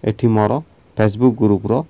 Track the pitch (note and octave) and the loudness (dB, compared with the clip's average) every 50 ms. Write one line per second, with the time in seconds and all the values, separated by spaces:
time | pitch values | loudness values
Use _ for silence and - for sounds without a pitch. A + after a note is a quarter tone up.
0 | - G#2+ G#2+ - - A#2 A2 G#2+ G#2+ G#2 A#2+ D3 D#3+ _ _ _ _ _ _ - | -4 -4 -4 0 0 0 2 2 2 0 0 -4 -6 _ _ _ _ _ _ 0
1 | A2 G#2+ G2+ G#2+ B2 B2+ A2+ A2+ A2+ G#2+ G#2 F#2+ G#2 G2+ A2+ C3 D#3+ | 0 0 0 2 0 0 2 2 0 0 0 0 -2 -4 -4 -4 -4